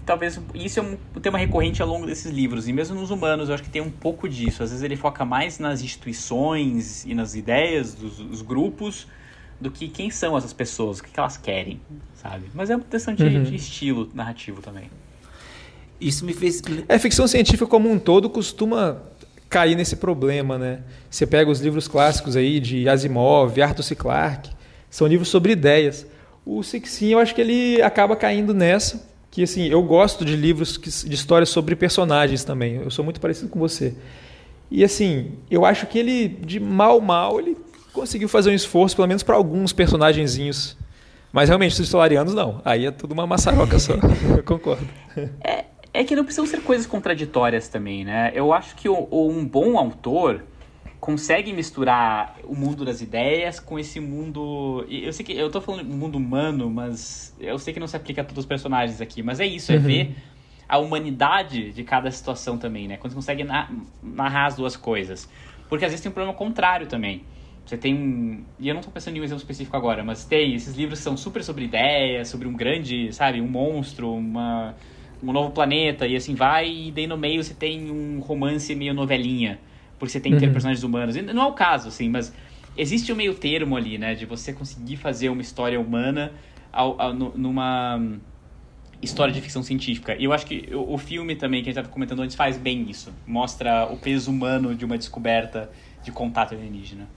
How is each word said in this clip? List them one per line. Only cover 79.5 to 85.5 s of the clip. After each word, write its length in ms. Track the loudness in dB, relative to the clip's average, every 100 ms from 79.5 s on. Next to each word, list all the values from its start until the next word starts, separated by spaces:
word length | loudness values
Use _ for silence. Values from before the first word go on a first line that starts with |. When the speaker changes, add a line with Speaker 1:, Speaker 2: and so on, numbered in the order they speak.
| -6 -16 -20 -20 -12
Speaker 1:
porque 140 | -8
você 80 | -4
tem 120 | 2
que 60 | 4
ter 80 | 4
Speaker 2:
Uhum. 60 |
Speaker 1:
personagens 300 | 2 0 -2
humanos. 320 | -2 -2 -2 -4
E 40 |
não 220 | -4 0
é 40 | 0
o 60 |
caso, 360 | 2 2 2 -2
assim, 200 | -6 -2
mas 240 | -2 -4 -12 -20 -20 -14 -6
existe 360 | -2 -2 -2
um 40 | -2
meio 180 | -2
termo 420 | -2 -2 -2 -2 -2
ali, 220 | -4 -6
né, 160 | -6
de 100 | -6
você 280 | -8 -10 -10
conseguir 420 | -12 -12 -12 -12 -8
fazer 320 | -6 -4 -4
uma 140 | -4
história 360 | -8